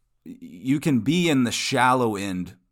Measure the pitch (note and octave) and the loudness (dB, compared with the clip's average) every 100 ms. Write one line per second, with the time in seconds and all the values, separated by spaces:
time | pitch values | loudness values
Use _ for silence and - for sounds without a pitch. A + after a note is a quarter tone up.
0 | _ _ - - E2 F2 A#2 D3 E3 B2+ | _ _ -20 -20 -18 -8 -2 0 2 0
1 | G#2 F3 E3+ C#3 A#2+ - - C3+ B2+ B2+ | 2 2 2 2 2 -2 -2 2 2 4
2 | A#2 G2+ G2 F#2 F2 - _ | 0 -2 -4 -6 -6 -12 _